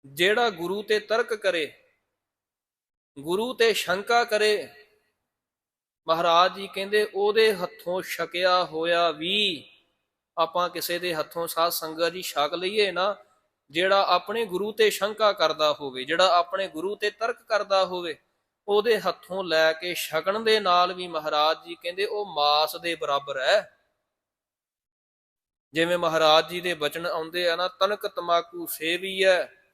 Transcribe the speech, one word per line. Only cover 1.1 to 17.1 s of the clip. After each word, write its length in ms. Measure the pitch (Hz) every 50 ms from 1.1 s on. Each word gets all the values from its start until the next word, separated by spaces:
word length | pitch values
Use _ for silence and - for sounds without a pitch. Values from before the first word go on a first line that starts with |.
| 214 233 240 233 233
ਕਰੇ, 380 | 208 - 190 175 165 151 127 - _ _ _ _ _ _ _ _ _ _ _ _ _ _ _ _ _ _ _ _ _ _ _ _ _ _ _ _ 143
ਗੁਰੂ 360 | 139 160 175 202 226 254 247
ਤੇ 200 | - 226 226 202
ਸ਼ੰਕਾ 500 | - - 175 180 196 202 202 233 233 233
ਕਰੇ, 440 | 233 214 214 214 214 208 190 - - - - - _ _ _ _ _ _ _ _ _ _ _ _ _ _ _ _ _ _ _ _ _ _ _ _ -
ਮਹਾਰਾਜ 460 | 165 165 175 175 165 170 180 190 185
ਜੀ 140 | 196 196 190 -
ਕਹਿੰਦੇ 360 | 190 196 202 208 214 208 - -
ਉਹਦੇ 400 | 190 202 208 208 226 220 220 202
ਹੱਥੋਂ 480 | 180 180 - - - - 175 180 190
ਛਕਿਆ 600 | 170 - - - 170 160 165 175 185 185 180 180 175
ਹੋਇਆ 460 | 156 156 160 160 170 170 170 175 170
ਵੀ 600 | 156 151 160 180 196 208 208 196 170 131 117 - - _ _ _ _ _ _ _ _ _ _ _ _ 170
ਆਪਾਂ 320 | 165 160 - 175 175 175
ਕਿਸੇ 280 | 175 170 151 - 175 175
ਦੇ 160 | 175 180 165
ਹੱਥੋਂ 320 | 156 147 - - 170 170
ਸਾਧ 260 | 165 - 165 165 175
ਸੰਗਤ 400 | 170 - 165 160 160 160 170 170
ਜੀ 100 | 170 185
ਛਕ 320 | 170 - - 147 147 151 175
ਲਈਏ 360 | 170 185 190 208 214 208 190
ਨਾ, 260 | 175 175 185 208 196 - - _ _ _ _ _ _ _ _ _
ਜਿਹੜਾ 340 | 139 160 180 190 196 196 190 -
ਆਪਣੇ 360 | 180 180 - 202 208 233 233
ਗੁਰੂ 280 | 196 175 180 202 214
ਤੇ 180 | 214 - 220 208
ਸ਼ੰਕਾ 420 | 196 - 196 214 214 214 220 208
ਕਰਦਾ 400 | 190 - 165 156 156 147 156 151
ਹੋਵੇ, 320 | 143 143 147 135 127 127 131
ਜਿਹੜਾ 340 | 139 165 170 185 190 170 175
ਆਪਣੇ 300 | 170 175 190 190 196 180
ਗੁਰੂ 280 | 151 156 170 196 208
ਤੇ 140 | - 208 208